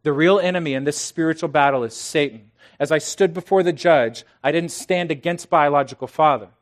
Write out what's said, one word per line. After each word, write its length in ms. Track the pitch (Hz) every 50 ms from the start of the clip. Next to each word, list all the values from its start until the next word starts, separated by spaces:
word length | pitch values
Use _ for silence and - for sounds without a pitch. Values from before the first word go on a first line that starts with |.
The 120 | _ 151 143
real 260 | 143 160 180 196 202
enemy 340 | 175 180 180 180 165 151 135
in 120 | 131 135
this 120 | 147 143
spiritual 520 | - - - - - 165 160 160 160 175 156
battle 340 | 139 151 143 143 139 131 120
is 100 | 113 -
Satan. 560 | - - - - 156 147 135 110 113 - _ _ _ _ _ _ _
As 120 | 143 -
I 60 | 156
stood 360 | 151 - - - - 196 180 165
before 280 | 180 - - 196 190
the 120 | 175 180 165
judge, 500 | 135 - 175 160 139 120 113 117 - - _ _ _
I 100 | - 139
didn't 200 | 147 170 170 156
stand 400 | - - - - 185 175 175 160
against 380 | 160 135 - 170 175 170 - _
biological 580 | 175 160 147 147 143 143 139 135 - _ 131
father. 400 | - - - 156 151 139 117 101 87 _ _